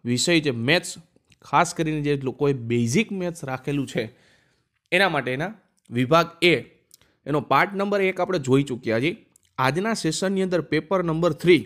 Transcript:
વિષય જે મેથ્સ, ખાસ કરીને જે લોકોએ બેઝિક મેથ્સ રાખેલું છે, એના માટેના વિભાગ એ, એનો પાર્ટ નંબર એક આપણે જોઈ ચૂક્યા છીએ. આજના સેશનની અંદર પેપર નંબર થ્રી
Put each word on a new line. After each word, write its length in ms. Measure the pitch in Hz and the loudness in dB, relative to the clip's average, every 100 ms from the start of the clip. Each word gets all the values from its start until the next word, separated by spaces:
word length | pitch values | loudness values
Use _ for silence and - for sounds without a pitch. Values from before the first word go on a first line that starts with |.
વિષય 340 | 120 123 - 170 | -2 -2 2 2
જે 120 | 147 | 2
મેથ્સ, 400 | 120 120 175 - - _ _ _ _ | -2 0 0 -2 -16 _ _ _ _
ખાસ 280 | - 143 170 | 0 2 2
કરીને 280 | - 160 156 | -2 -2 -2
જે 120 | 147 143 | -2 -2
લોકોએ 360 | 131 - 143 | -4 0 0
બેઝિક 580 | 135 117 120 117 143 - | 0 -2 0 2 0 0
મેથ્સ 320 | 196 175 170 | -4 -6 -8
રાખેલું 440 | 135 131 - 143 127 | -10 -8 -4 -4 -4
છે, 160 | 131 113 _ _ _ _ _ _ _ _ | -6 -6 _ _ _ _ _ _ _ _
એના 180 | 180 196 | 0 2
માટેના 440 | 151 123 127 180 220 _ _ _ | 0 -4 -4 -6 -10 _ _ _
વિભાગ 380 | 120 127 160 165 - | -4 2 2 2 2
એ, 140 | 175 139 - _ _ - _ _ | 2 2 -2 _ _ -20 _ _
એનો 160 | - 147 | -4 -4
પાર્ટ 300 | - 139 180 | 2 2 2
નંબર 280 | 196 202 202 | -2 -2 0
એક 180 | 190 185 | 0 -2
આપણે 200 | 180 180 | -2 -2
જોઈ 240 | 127 135 | 2 2
ચૂક્યા 360 | 139 117 117 113 | 2 -6 -2 0
છીએ. 140 | 151 220 _ _ _ - | -2 -6 _ _ _ -2
આજના 360 | 131 151 214 | 0 0 -4
સેશનની 480 | 220 165 156 196 190 | -2 -4 -2 -2 -2
અંદર 200 | 190 180 | -2 -2
પેપર 420 | 151 151 156 185 | 0 -4 0 -2
નંબર 300 | 170 156 170 | 0 0 0
થ્રી 280 | - 170 160 | 2 4 4